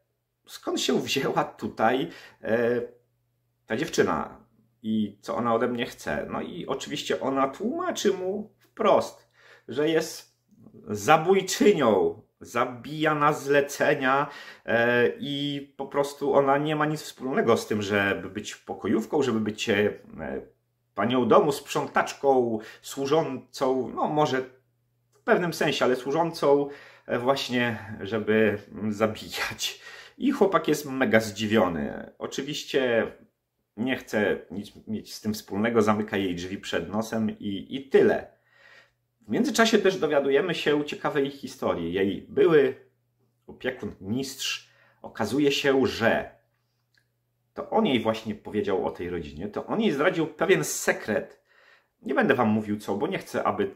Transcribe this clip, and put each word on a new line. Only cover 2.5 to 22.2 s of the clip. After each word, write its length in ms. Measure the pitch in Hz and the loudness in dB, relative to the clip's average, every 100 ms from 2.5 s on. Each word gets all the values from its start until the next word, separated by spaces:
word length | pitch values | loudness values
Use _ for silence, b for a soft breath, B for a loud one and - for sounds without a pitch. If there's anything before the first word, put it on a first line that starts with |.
| 117 117 123 120 - _ _ _ _ _ _ - | 0 2 0 -4 -14 _ _ _ _ _ _ -8
ta 100 | 113 | -6
dziewczyna 720 | - - 101 78 - - _ _ _ _ | -2 0 2 0 -4 -12 _ _ _ _
i 360 | 110 110 104 - | -4 -2 -2 -6
co 160 | - - | -8 -4
ona 180 | 120 | 0
ode 140 | 113 123 | 2 0
mnie 180 | 120 117 | -2 -6
chce. 400 | - - 73 - | -6 -6 -4 -4
No 120 | - | -8
i 240 | - 175 - | -8 -10 -6
oczywiście 540 | - 143 139 - - | -6 -6 -8 -4 -2
ona 280 | 131 135 135 | 0 0 -2
tłumaczy 640 | - 220 339 359 - 202 | -2 -4 -4 -4 0 0
mu 420 | 185 185 208 - _ | 0 -4 -6 -10 _
wprost, 720 | _ - 208 135 - - _ b b b - | _ -2 4 4 2 -12 _ b b b -8
że 200 | 120 151 | -2 2
jest 480 | 165 170 - - _ _ _ - - - | 2 0 -10 -18 _ _ _ -20 -18 -8
zabójczynią, 1300 | 104 101 160 170 196 185 - 208 170 120 95 82 - - _ | -2 4 6 6 4 2 4 6 6 6 6 2 -2 -16 _
zabija 760 | - 120 131 120 127 156 156 | -6 -2 -2 -4 -10 -2 0
na 180 | 151 147 | 4 2
zlecenia, 1000 | 147 135 143 139 - 135 147 131 139 143 B B B - | 2 2 2 2 0 2 2 2 2 0 B B B 0
e, 440 | 117 120 120 120 - | 2 4 4 2 0
i 420 | 143 139 143 143 135 - | -6 -4 -4 -6 -10 -12
po 100 | 139 | -4
prostu 480 | 143 139 - 139 | -2 -2 -2 2
ona 240 | 139 135 143 | 4 6 2
nie 180 | 151 151 | 2 0
ma 100 | 151 | 0
nic 160 | 151 | -2
wspólnego 540 | - - 131 175 214 110 | -8 -10 -4 0 4 2
z 100 | - | 2
tym, 160 | 107 | -2
żeby 480 | 98 101 101 90 92 | 0 2 2 0 -6
być 260 | 98 - - | -10 -12 -14
pokojówką, 640 | - 95 98 147 - 156 | -12 -6 0 0 0 0
żeby 180 | 123 110 | 2 0
być, 280 | 107 107 - | -2 -4 0
e, 240 | 101 104 - - - 71 65 - _ _ _ _ | 2 2 0 -16 -12 -8 -10 -12 _ _ _ _
panią 340 | - 110 127 113 | -4 0 2 6
domu, 240 | 175 151 | 6 4
sprzątaczką, 1080 | - - 151 135 196 - - | -2 -4 -6 -2 -2 -2 0